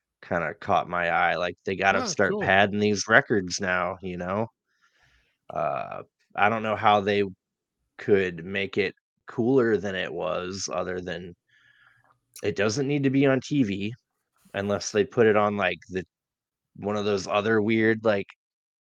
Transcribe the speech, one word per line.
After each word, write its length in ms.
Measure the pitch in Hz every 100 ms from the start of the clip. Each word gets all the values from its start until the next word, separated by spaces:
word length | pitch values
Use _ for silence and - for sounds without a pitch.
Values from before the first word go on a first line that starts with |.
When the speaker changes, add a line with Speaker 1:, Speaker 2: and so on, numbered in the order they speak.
| _ _
Speaker 1:
kinda 320 | - 90 78 -
caught 320 | 104 85 -
my 220 | 87 85
eye, 260 | 87 87 82
like, 200 | 90 90 -
they 100 | 92
gotta 260 | 95 95
Speaker 2:
Oh, 40 | 202
Speaker 1:
start 320 | 160 95 101
Speaker 2:
cool. 20 |
Speaker 1:
padding 400 | 98 95 104 104
these 260 | 107 101 -
records 520 | 117 - 107 90 -
now, 380 | 95 90 90 95
you 140 | 95 90
know? 300 | 87 101 113 _ _ _ _ _ _ _ _ _ -
Uh, 520 | - 76 65 50 50 - _ _ -
I 120 | 104
don't 120 | 113
know 120 | 110 101
how 240 | 107 104
they 240 | 98 101 98 92 _ _ _ _ _ -
could 460 | - 98 92 85
make 340 | 87 98 98 104
it 160 | 95 - _ _ -
cooler 480 | - 117 135 117 104
than 160 | 101 92
it 160 | 85
was 560 | 85 82 85 90 95 -
other 280 | 82 92 92
than 340 | 90 87 90 87 _ _ _ _ _ _ _ _ _ -
it 140 | 101 -
doesn't 320 | 104 113 135
need 160 | 143
to 60 | 135
be 160 | 135 135
on 140 | 131
T 220 | - 147
V 320 | 104 95 104 123 _ _ _ _ _
unless 380 | 101 101 98 -
they 120 | 104
put 220 | 92 - 110
it 80 | 104
on, 200 | 104 104
like, 200 | 92 87 -
the, 140 | 92 85 _ _ _ _ _ _ -
one 200 | 98 104
of 80 | 104
those 200 | 101 90
other 340 | 104 104 110
weird, 420 | 104 113 110 110
like, 240 | 110 101 - - _ _ _ _